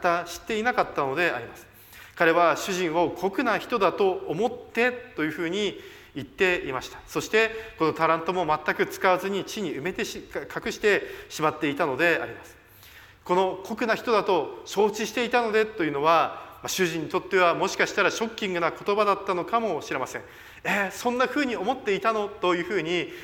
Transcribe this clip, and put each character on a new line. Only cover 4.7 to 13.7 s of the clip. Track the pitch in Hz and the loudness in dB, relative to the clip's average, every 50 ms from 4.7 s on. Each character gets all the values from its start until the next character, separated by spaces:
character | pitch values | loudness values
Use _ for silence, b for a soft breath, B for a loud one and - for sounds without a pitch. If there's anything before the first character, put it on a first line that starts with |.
| - 226 233 247 | -2 0 0 0
と | 247 - - - - - 151 | 0 -2 -8 -10 -4 -2 -2
い | 156 | -2
う | |
ふ | 151 170 175 | -2 -2 -4
う | 165 | -2
に | 175 202 214 185 139 B B B B B B B - | -2 -2 -2 -2 -4 B B B B B B B -12
言 | 143 127 | -10 -10
っ | - | -8
て | - - 202 185 180 175 185 | -2 2 2 2 2 2 -2
い | 143 131 | -4 -6
ま | 127 | -6
し | - - | -6 -8
た。 | - - - - | -12 -16 -14 -8
そ | - 160 | -6 -4
し | - - | -2 0
て | - 214 226 220 226 - - - - - | 2 2 2 2 0 -6 -12 -12 -4 0
こ | 160 | 0
の | 156 156 | 0 2
タ | - 160 160 | 2 2 2
ラ | 160 165 | 2 2
ン | |
ト | 165 180 180 | 0 -2 -2
も | 185 175 151 151 151 - | 0 0 0 0 0 0
全 | - 190 | -2 0
く | - 190 - | 0 0 -2
使 | - - - 190 | -2 0 2 4
わ | 185 170 | 4 4
ず | 180 196 | 2 -2
に | 202 190 - | -2 -4 -4
地 | - - 220 | -6 -6 -6
に | 202 156 - | -4 -4 -4
埋 | 139 135 | -4 -4
め | 180 180 | -4 -4
て | - 185 | -4 -6
し-、 | 180 - 208 - - - | -6 -6 -10 -12 -10 -10
隠 | 175 143 - - 170 - 233 | -10 -8 -8 -8 -6 -6 -6
し | - - | -4 0
て | - 208 196 156 B B B B B B | 2 4 4 4 B B B B B B
し | - - 151 | -4 0 0
ま | 156 | 0
っ | 147 - | 0 2
て | - 147 | 0 0
い | 139 | 0
た | 139 180 | 0 0
の | 151 127 | 0 2
で | 127 165 175 160 135 | 2 4 4 4 2
あ | 117 | 0
り | 113 113 | -4 -8
ま | 101 - | -12 -16
す。 | - - - - B B B B B B B B B B B - | -18 -20 -20 -20 B B B B B B B B B B B -4
こ | - 180 | 0 2
の | 185 190 185 180 180 - | 4 4 2 0 -4 -8
酷 | - | -8